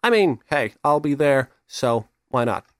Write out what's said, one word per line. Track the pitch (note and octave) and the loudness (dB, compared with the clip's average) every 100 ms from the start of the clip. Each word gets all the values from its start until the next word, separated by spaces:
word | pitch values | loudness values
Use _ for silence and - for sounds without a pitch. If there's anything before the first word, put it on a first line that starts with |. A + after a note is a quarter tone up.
I | A#3 | 2
mean, | A3+ F#3+ A#2+ _ | 2 2 -2 _
hey, | D3 A2+ - D3 | -4 -4 -4 0
I'll | D3+ | 0
be | D3+ | 0
there, | C#3+ D3 C3+ B2+ _ _ | 0 2 2 -2 _ _
so | - B2+ A#2 A2 _ _ | -6 -2 -2 -4 _ _
why | B2+ A#2 | -2 -2
not? | F#2+ _ _ | -4 _ _